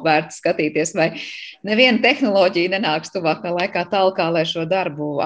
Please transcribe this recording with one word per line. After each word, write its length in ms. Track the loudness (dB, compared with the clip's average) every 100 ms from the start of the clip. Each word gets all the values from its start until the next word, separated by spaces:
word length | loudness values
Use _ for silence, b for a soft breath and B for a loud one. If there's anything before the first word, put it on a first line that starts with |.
| 2
vērts 340 | 2 0 -4
skatīties, 560 | -2 0 0 0 -2 0
vai 140 | -2 -2 B B B B -2
neviena 320 | 4 4 6 2
tehnoloģija 640 | 2 2 4 4 2 0 0
nenāks 340 | -2 -2 -4
tuvākā 400 | -4 -2 -2 -4 -4
laikā 260 | -2 -4 -2
talkā, 380 | 2 2 2 0
lai 140 | 0 0
šo 160 | -2
darbu 540 | -2 -2 -2 -4 -6 -2